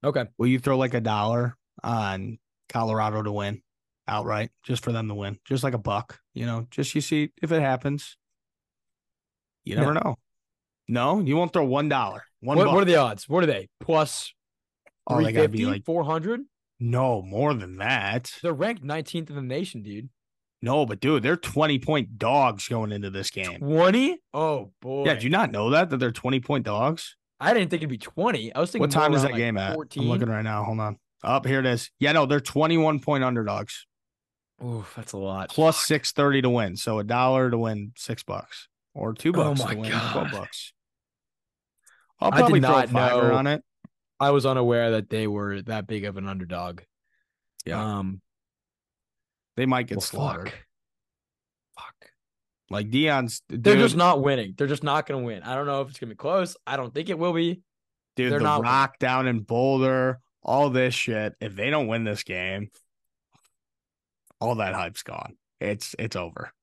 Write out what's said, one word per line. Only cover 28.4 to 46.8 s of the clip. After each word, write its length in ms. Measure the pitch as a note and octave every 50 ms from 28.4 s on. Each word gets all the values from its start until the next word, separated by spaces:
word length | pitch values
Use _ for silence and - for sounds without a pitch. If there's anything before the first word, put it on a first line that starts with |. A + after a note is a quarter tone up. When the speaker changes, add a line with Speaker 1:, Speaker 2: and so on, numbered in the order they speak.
| A2 A2+ -
Speaker 1:
I 60 | C3
was 100 | D#3+ F3+
thinking 120 | - A3+ -
Speaker 2:
What 80 | C#3 C#3
time 200 | D#3+ D#3 D3+ D#3
Speaker 1:
more 60 | D3
Speaker 2:
is 60 | C3+
Speaker 1:
around, 80 | C#3 B2+
Speaker 2:
that 60 | A#2
game 160 | A#2 A#2 A2
Speaker 1:
like, 140 | G2+ F#2+ G2
Speaker 2:
at? 40 | -
Speaker 1:
fourteen. 280 | D#3 D3+ - - C#3+ B2
Speaker 2:
I'm 40 | A#2+
looking 180 | A#2+ A#2+ B2 A2+
right 140 | A2 G#2+ G#2+
now. 220 | A2 G#2+ G#2 G#2+
Hold 160 | A2+ A2+ A2
on. 160 | A2 G#2+ G#2 - _ _ _ _ -
Up, 240 | - B2 C3+ C3
here 140 | B2+ C3+ C3+
it 60 | C3
is. 240 | C3 B2 A#2 - - _ _
Yeah, 140 | - C#3+ D3+
no, 140 | D#3+ D3
they're 140 | C3 D3 D3
twenty-one 600 | C3+ - - C#3 D3+ D#3+ E3 E3 D#3 D#3 D#3 C#3+
point 240 | - - D3 C#3 C3
underdogs. 600 | B2+ B2 A#2+ A2 G#2 G#2 G2+ G#2 - - - - _ _ _ _ _ _ _ _ _ _ _ _ _ _ _ A#2
Speaker 1:
Oof, 280 | B2 A#2+ A2+ G2+ - -
that's 160 | - A2 - -
a 60 | G2+
lot. 300 | G2 F#2+ F#2+ F#2+ F#2+ -
Speaker 2:
Plus 280 | - - D#3+ D#3+ D#3 - -
six 260 | - D#3 D3 - - -
thirty 280 | - C#3+ C#3+ C#3 C3+ B2+
to 80 | B2+
win. 260 | A#2+ A#2+ A2 G2 F2
So 220 | G2+ - - A2 G#2+
a 60 | G#2
dollar 460 | G#2 A#2+ B2 B2+ B2+ C3 C3 C3 B2+
to 80 | A#2+ A2+
win 340 | A#2 A2+ A2 G#2+ G2+ G#2 A#2+
six 260 | - - - A#2+ A#2 -
bucks. 460 | - F#2+ F#2+ - - - - - _ _ _ _ _ _
Or 180 | D3+ - A2+ A2+
two 160 | A#2 - D#3+
Speaker 1:
Oh 20 | F3+
Speaker 2:
bucks 280 | F3+ D3 D3 C#3+ C3+ B2
Speaker 1:
my 100 | - A#2
Speaker 2:
to 60 | G#2+
win 100 | A2+ A2
Speaker 1:
God. 220 | A#2+ A#2+ A2+ A#2 -
Speaker 2:
twelve 180 | - - -
bucks. 420 | - G2+ G2 - - - - - _ _ _ _ _ _ _ _ _ _ _ _ _ _ _ _ _ _ _ _ _ _ _ _ _ _ _ _ _ _
I'll 80 | - - -
Speaker 1:
I 40 |
did 40 | -
Speaker 2:
probably 200 | A#3+ A#3+ - C#3
throw 80 | C3 B2+
a 40 | C3
Speaker 1:
not 160 | C3+ B2+ A#2+
Speaker 2:
fiver 380 | B2 - B2+ B2 B2 B2 B2 -
Speaker 1:
know. 60 | -
Speaker 2:
on 120 | C3 C3+
it. 160 | C#3+ D3 D3+ - _ _ _ _ - _ _ _ _ _ _ C#3
Speaker 1:
I 100 | C#3+ C#3+
was 120 | C#3+ B2
unaware 460 | C3+ C3 C3 B2 A#2+ A#2+ A#2 A#2 A#2
that 180 | A2+ A2 G2+ A2
they 180 | - A2 A2
were 360 | G#2+ G#2 G#2 G2+ G2+ G2 G2+ F#2+
that 240 | A#2 A2+ A2 G2+
big 180 | G#2 A2 G#2 G2
of 140 | G#2 F#2+ G2
an 100 | F#2+ G2
underdog. 540 | F#2+ F#2+ F#2 E2+ F2+ F2 F2 F2+ F2 F2